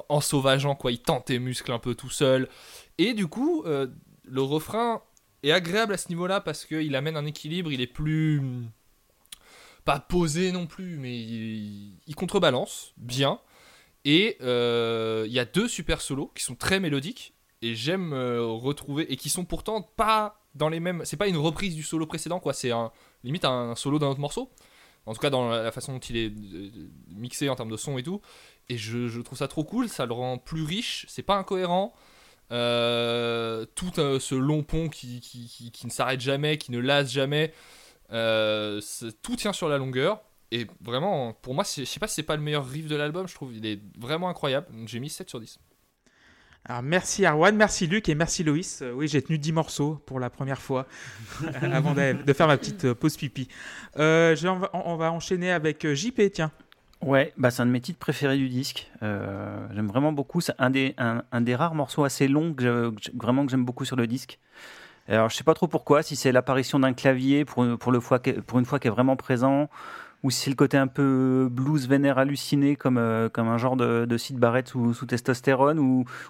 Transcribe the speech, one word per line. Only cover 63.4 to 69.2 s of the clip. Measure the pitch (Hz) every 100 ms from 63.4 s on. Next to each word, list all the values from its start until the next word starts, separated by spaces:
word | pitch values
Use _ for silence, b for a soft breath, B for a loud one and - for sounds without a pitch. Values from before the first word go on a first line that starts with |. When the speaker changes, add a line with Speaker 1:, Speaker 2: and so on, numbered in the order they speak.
Speaker 3:
que | 143
j'aime | 131
beaucoup | 123 123
sur | 131 127
le | 117
disque. | 131 - - B B B B B B -
Alors | 110 113
je |
sais | -
pas | -
trop | 160 165
pourquoi, | 160 - 147
si | 160
c'est | 139 135
l'apparition | 127 123 131 123 143
d'un | 131
clavier | 127 139 127 131 143
pour, | 147 - 120 117
pour | 123
le | 123
fois | - 123
que, | 139 104
pour | - 127
une | 123
fois | 143
qui | 120
est |
vraiment | 104 131
présent, | 131